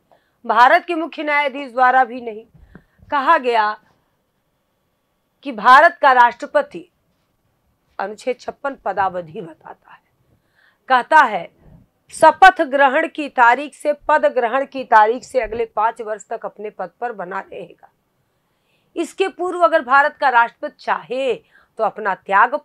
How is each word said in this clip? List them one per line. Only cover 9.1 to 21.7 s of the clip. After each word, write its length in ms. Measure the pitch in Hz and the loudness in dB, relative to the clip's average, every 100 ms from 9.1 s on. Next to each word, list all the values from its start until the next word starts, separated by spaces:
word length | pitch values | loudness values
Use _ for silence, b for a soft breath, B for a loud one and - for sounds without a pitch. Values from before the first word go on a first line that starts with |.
| 180 165 160 | -6 -12 -14
बताता 500 | 180 311 - - _ | -16 -18 -20 -20 _
है, 100 | - _ _ _ _ _ _ _ _ - | -20 _ _ _ _ _ _ _ _ -2
कहता 340 | 254 - 311 | -2 4 4
है 380 | 254 196 170 _ _ - _ _ _ | 4 0 -10 _ _ -20 _ _ _
शपथ 480 | - 320 311 381 370 | 2 2 6 4 4
ग्रहण 460 | 311 269 277 277 320 | -2 0 2 0 -4
की 200 | - 285 | -8 -6
तारीख 440 | - 233 254 294 | 2 4 2 -4
से, 200 | - 302 294 - | -6 -6 -4 -2
पद 180 | 302 294 | 0 0
ग्रहण 400 | 240 233 254 277 | -2 -2 -4 -6
की 180 | 269 | -10
तारीख 400 | 233 220 214 247 | 2 4 4 0
से 180 | - 262 | -6 -6
अगले 240 | 220 226 226 | -6 -6 -6
पांच 360 | - 214 233 | -4 -4 -4
वर्ष 260 | 214 214 - | -10 -12 -12
तक 180 | 226 196 | -12 -12
अपने 240 | - 214 | -14 -14
पद 200 | - 180 _ | -12 -14 _
पर 100 | 240 | -12
बना 280 | 214 180 190 | -10 -12 -12
रहेगा। 520 | 196 - 180 _ _ _ _ _ _ _ _ _ _ _ _ - | -12 -18 -20 _ _ _ _ _ _ _ _ _ _ _ _ -12
इसके 320 | 320 - 381 | -10 -6 -8
पूर्व 340 | - 359 359 | -6 -8 -2
अगर 200 | 339 320 | 0 0
भारत 340 | 247 277 294 294 | 0 0 0 -2
का 120 | 247 | 0
राष्ट्रपति 460 | 233 233 - 294 - | 2 0 -4 -16 -10
चाहे 540 | - 185 165 254 269 208 b b b | -8 -8 -8 -6 -6 -6 b b b